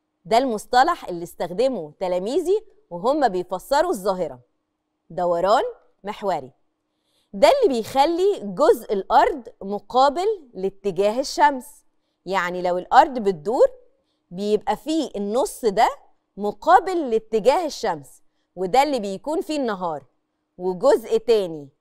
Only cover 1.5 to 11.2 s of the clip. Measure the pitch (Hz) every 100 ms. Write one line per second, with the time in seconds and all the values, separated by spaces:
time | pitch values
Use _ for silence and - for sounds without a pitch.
1.5 | 180 262 233 151 - 185 180 196 302 330
2.5 | 415 - _ _ 175 214 302 254 180 175
3.5 | 185 - 285 349 247 190 185 156 123 _
4.5 | _ _ _ _ _ _ 165 175 170 185
5.5 | 240 480 - _ _ 196 208 202 165 131
6.5 | - _ _ _ _ _ _ _ 196 285
7.5 | 554 427 240 202 262 294 339 392 349 202
8.5 | 180 302 330 - 202 185 233 339 294 -
9.5 | - 196 202 - 247 269 277 392 415 269
10.5 | 185 190 - 202 165 202 240